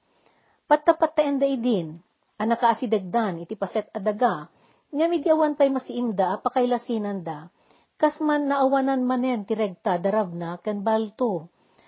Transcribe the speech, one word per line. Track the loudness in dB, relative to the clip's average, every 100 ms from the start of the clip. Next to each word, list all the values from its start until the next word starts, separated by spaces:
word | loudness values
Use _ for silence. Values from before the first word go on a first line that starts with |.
| _ _ _ _ _ _ _
Pattapattaenda | 2 4 2 2 2 0 2 0
idin, | 0 0 0 -2 -10 _ _ _ _
a | -2
nakaasidegdan | 2 2 2 0 -2 0 -2 -2 -4 -8
iti |
paset | -8 -4 -4 -4
a | -4
daga, | -4 0 0 0 -8 _ _ _ _
ngem | -2 0 0
idi | 2
awan | 2 2
pay | 2 2
masiimda | 2 -4 -4 -4 0 0
a | 0
pakailasinanda, | -2 0 0 0 -2 -4 -4 -6 -8 -10 -14 _ _ _ _
kas | _ 0 0 0
man | 0 0
naawanan | 2 2 2 2 0 0
manen | 0 0 -2 -4
ti |
regta | -2 -2 -2 -2 0
da | 0
Ravna | 0 -2 -4 -8 -8 -6
ken | -4
Balto. | 0 0 -2 -2 -2 -2 -6 _ _ _